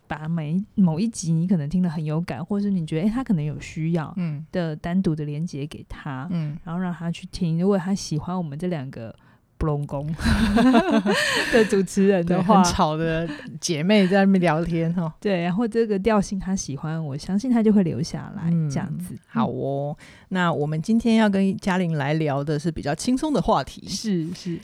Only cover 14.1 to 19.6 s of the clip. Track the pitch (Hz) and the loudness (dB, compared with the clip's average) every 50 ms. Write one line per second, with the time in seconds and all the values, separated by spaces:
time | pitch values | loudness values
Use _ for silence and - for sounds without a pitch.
14.1 | 196 196 196 196 196 185 180 170 151 160 170 170 170 165 165 165 175 185 170 156 | 4 4 6 6 6 6 4 4 2 2 0 0 0 0 0 0 0 -2 -2 -4
15.1 | 156 - - 208 196 175 170 175 175 196 240 226 220 226 233 214 208 196 190 233 | -6 -4 -2 -2 0 0 0 0 0 0 0 0 0 0 0 2 0 0 2 2
16.1 | 214 202 190 - 208 190 170 185 190 190 - - 135 143 - 156 156 165 160 147 | 4 2 2 0 -2 -6 -4 -2 -4 -4 -4 -6 -8 -6 -6 -6 -6 -4 -6 -6
17.1 | 131 147 - - 190 202 208 269 240 233 214 220 202 214 185 160 135 113 165 - | -6 -8 -4 -2 -2 -2 0 2 2 4 4 6 6 6 4 4 0 -2 -4 -4
18.1 | - - 151 - - - 160 165 170 165 160 147 135 - 131 - 151 151 180 180 | -6 -8 -10 -10 -10 -6 -2 0 0 0 0 0 -2 -4 -4 -4 -6 -8 -8 -10
19.1 | - - - _ - - 247 - 123 127 | -12 -14 -16 _ -4 -2 -2 -2 -2 -4